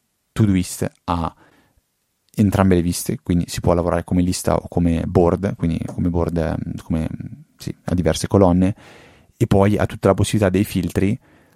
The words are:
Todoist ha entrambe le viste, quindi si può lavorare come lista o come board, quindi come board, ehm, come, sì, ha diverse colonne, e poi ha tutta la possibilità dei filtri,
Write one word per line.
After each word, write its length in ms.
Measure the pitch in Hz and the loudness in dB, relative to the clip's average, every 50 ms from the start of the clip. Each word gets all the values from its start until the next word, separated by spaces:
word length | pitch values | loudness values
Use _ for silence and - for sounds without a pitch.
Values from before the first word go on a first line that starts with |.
| _ _ _ _ _ _ | _ _ _ _ _ _
Todoist 580 | - - 110 101 95 92 90 - - - 98 - _ _ - | 0 2 2 4 4 2 0 -2 -6 -8 -8 -8 _ _ -6
ha 300 | - 85 85 82 80 - _ _ _ _ _ _ _ _ _ _ _ _ _ _ _ _ _ _ _ | -4 -4 -4 -4 -6 -8 _ _ _ _ _ _ _ _ _ _ _ _ _ _ _ _ _ _ _
entrambe 440 | - - 104 95 - 98 95 95 90 | -2 0 2 2 2 2 2 4 4
le 60 | 87 | 2
viste, 380 | 82 87 85 - - - - - | 2 0 -4 -4 -2 -4 -4 -4
quindi 240 | - - 87 87 - | 0 0 0 0 0
si 120 | - - - | -2 -8 -4
può 140 | - 87 87 | 0 2 2
lavorare 320 | 87 85 87 82 85 - | 2 2 0 -2 -2 -2
come 160 | - 90 90 | -2 0 0
lista 340 | 90 90 90 - - 87 85 | 0 0 -2 -2 -2 -2 -2
o 120 | 82 - - | -2 -4 -4
come 340 | - 90 87 85 82 82 82 | -2 0 0 0 0 0 -2
board, 500 | 85 90 92 87 85 90 90 95 104 - | 0 2 4 4 4 2 0 -4 -6 -6
quindi 240 | - 85 82 80 - - | -4 -4 -2 -2 -4 -6
come 240 | - - 101 90 87 | -8 -6 -4 -4 -2
board, 280 | 85 87 82 85 85 | 0 -2 -2 -2 -2
ehm, 440 | 85 80 80 80 82 - 85 87 - - | -2 -2 -2 -4 -6 -6 -10 -12 -12 -8
come, 260 | - 85 80 78 - - - - - 110 147 - _ _ | -6 -4 -4 -4 -6 -8 -10 -12 -14 -14 -18 -20 _ _
sì, 180 | _ - - - _ - | _ -12 -12 -12 _ -6
ha 100 | - 87 | -4 -2
diverse 340 | 90 80 80 80 - - | 0 0 0 0 0 -2
colonne, 460 | - - 98 98 87 87 92 92 95 - - - - - - - - _ _ _ _ _ | 2 4 6 6 6 6 4 2 0 -2 -6 -14 -20 -20 -20 -20 -20 _ _ _ _ _
e 120 | - 120 | -4 -2
poi 300 | - 104 98 98 104 104 | 2 2 4 4 2 2
ha 80 | - 95 | 0 -2
tutta 220 | - - - - | -4 -4 0 2
la 60 | 98 95 | 2 2
possibilità 360 | 107 101 - - 104 104 92 | 2 0 0 0 0 0 2
dei 140 | 92 95 107 | 2 0 0
filtri, 560 | - - 95 85 82 - 92 92 101 120 - _ _ _ _ _ _ _ | 0 -2 -4 -4 -2 0 0 0 0 -2 -4 _ _ _ _ _ _ _